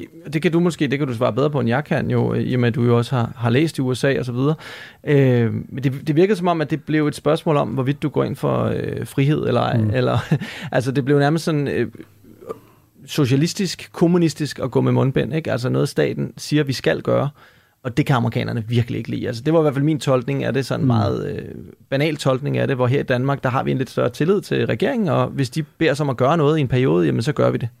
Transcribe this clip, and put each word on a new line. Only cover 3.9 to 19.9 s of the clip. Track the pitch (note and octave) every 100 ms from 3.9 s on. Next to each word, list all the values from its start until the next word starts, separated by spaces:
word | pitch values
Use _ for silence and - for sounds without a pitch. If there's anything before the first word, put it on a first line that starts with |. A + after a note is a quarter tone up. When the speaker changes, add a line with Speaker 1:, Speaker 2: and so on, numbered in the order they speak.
Speaker 1:
S | B2
A | C#3+ C3+
og |
så | B2+
videre. | A#2+ C#3 D#3+ - - - - -
Øh, | D3 C3 B2 A2+
men | A2 - A#2
det, | C3 C3+ -
det | D3+
virkede | F#3+ G3+
som | F3+
om, | E3+
at | D3
det | D3+
blev | - D#3 D3
et |
spørgsmål | C#3+ D3 D#3+ F3 C#3+
om, | C#3
hvorvidt | C3+ B2+ C#3+
du | D#3
går | E3
ind | C3 -
for, | C#3+ B2+
øh, | A#2+ A2+ - - A#2
frihed | - C#3 D3+ -
eller | A#2
ej, | A#2+ B2+
Speaker 2:
Mm. | G#2+
Speaker 1:
eller, | B2 B2+ B2 - C#3+ A3+
<laughs> | - D#3
altså, | - A2+
det | C3+
blev | B2+ C#3+
nærmest | C#3+ E3
sådan, | F3 D3+ C3+
øh, | E2+ A2+ - - _ - - - - - _ _ _ C#3
socialistisk, | - C3 C3+ E3+ - F#3 - -
kommunistisk | - E3+ F3 E3 - D3 -
at | B2+
gå | C3+
med | B2+
mundbind, | B2 C3 - A#2+
ikke? | D#3 D#3
Altså | A#2+ B2
noget, | C3 C#3+
staten | - C#3+ B2+ C#3 -
siger, | - D3
vi | C#3
skal | B2 - D#3+
gøre, | - A#2+ C#3 - - _ _ _
og | C3 A#2
det | -
kan | C3
amerikanerne | A#2 A#2 A2 A#2 A2
virkelig | A#2+ A#2 A2+
ikke | A2+
lide. | A#2 G2+
Altså, | A#2+
det | C3+
var | E3
i |
hvert | D3+
fald | C#3
min | D3